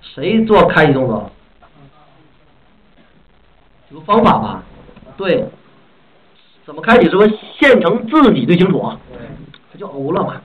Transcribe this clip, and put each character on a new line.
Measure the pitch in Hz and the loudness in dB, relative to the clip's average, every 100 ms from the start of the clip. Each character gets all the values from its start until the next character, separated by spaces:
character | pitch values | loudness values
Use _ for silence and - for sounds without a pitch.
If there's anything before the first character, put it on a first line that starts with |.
| - | -20
谁 | - 151 220 220 | -10 -4 -2 2
做 | 202 165 | 2 2
开 | 175 156 | 2 0
启 | |
动 | 131 123 | 0 -2
作？ | 107 98 - _ _ _ 151 143 _ _ _ _ _ _ _ _ _ _ _ _ _ _ _ _ _ _ _ _ | -6 -8 -20 _ _ _ _ -20 _ _ _ _ _ _ _ _ _ _ _ _ _ _ _ _ _ _ _ _
有 | 147 | -20
个 | |
方 | 160 214 | -2 0
法 | 226 - | 2 0
吧？ | 110 95 - - - - - - | -4 -12 -16 -20 -20 -20 -20 -12
对， | 190 156 - - _ _ _ _ _ _ _ _ _ _ | -4 -2 -4 -14 _ _ _ _ _ _ _ _ _ _
怎 | - | -20
么 | 147 | -12
开 | 160 240 | 0 2
启？ | - | 2
是 | 175 | 4
不 | |
是 | 214 214 - - | 2 2 -12 0
线 | 285 233 | 4 4
程 | 165 214 - | 2 -2 -2
自 | 311 269 | 2 2
己 | - - | 2 0
最 | 170 | 2
清 | 185 | 2
楚 | 139 | 0
啊？ | 107 113 - - 113 - - - _ | -6 -12 -20 -20 -20 -20 -20 -20 _
这 | - | -20
叫 | 202 | -18
欧 | 139 135 | -12 -6
了 | 190 | -6
嘛？ | 147 - | -6 -10